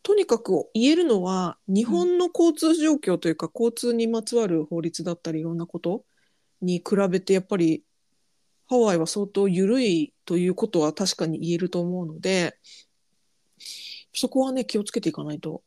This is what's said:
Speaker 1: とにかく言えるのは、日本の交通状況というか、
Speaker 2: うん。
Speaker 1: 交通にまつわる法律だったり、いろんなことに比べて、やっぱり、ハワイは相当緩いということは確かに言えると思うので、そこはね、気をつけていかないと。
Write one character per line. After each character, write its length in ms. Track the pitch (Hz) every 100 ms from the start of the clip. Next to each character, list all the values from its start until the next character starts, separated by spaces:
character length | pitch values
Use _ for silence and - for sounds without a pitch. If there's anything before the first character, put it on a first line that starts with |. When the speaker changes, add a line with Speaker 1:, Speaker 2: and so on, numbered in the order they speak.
Speaker 1:
と 140 | -
に 100 | 415
か 140 | 370 233
く 280 | - 175 -
言 180 | 220 254
え 40 |
る 100 | 330
の 180 | 330 208
は、 340 | 180 185 180 - -
日 180 | 190
本 320 | 233 339 359 359
の 120 | 359
交 200 | - 339
通 220 | 320 311
状 200 | 330 311
況 220 | 294 190 170
と 120 | 170
い 20 |
う 40 |
か、 120 | 160 165
Speaker 2:
う 20 |
ん。 20 |
Speaker 1:
交 200 | - 233
通 200 | 233 240
に 140 | 233 226
ま 160 | 226
つ 120 | 220
わ 120 | 240 208
る 180 | 165
法 160 | 156 170
律 220 | 165 165
だ 100 | 170
っ 40 | 170
た 140 | 165
り、 80 | 160
い 40 |
ろ 100 | 165
ん 40 | 170
な 80 |
こ 140 | 170 175
と 240 | 170 196 _ _ _ _ _ _
に 160 | 180 175
比 180 | - 196 196
べ 100 | 185
て、 140 | 185
や 60 | 190
っ 40 |
ぱ 140 | 190 202
り、 260 | 165 156 _ _ _ _ _ _ _ _ _
ハ 100 | 254
ワ 160 | 220
イ 40 | 175
は 100 | 165
相 200 | 208 196
当 200 | 196 196
緩 340 | 180 196 254
い 320 | 233 170 147 _
と 120 | - 175
い 100 | 180
う 60 |
こ 120 | 185 214
と 120 | 175
は 140 | 151
確 220 | 151 185
か 120 | - 160
に 120 | 156
言 120 | 165
え 60 | 170
る 120 | 180
と 100 | 175
思 220 | 175 180
う 20 |
の 140 | 165 160
で、 380 | 185 190 165 _ - - _ _ _ _ _ _ _ _ - - - - -
そ 160 | - 254
こ 120 | 262
は 100 | 262
ね、 140 | 262
気 120 | 254 214
を 60 |
つ 80 | 208
け 100 | 226
て 80 | 170
い 20 |
か 120 | 160
な 100 | 147
い 60 | 151
と。 240 | 160 156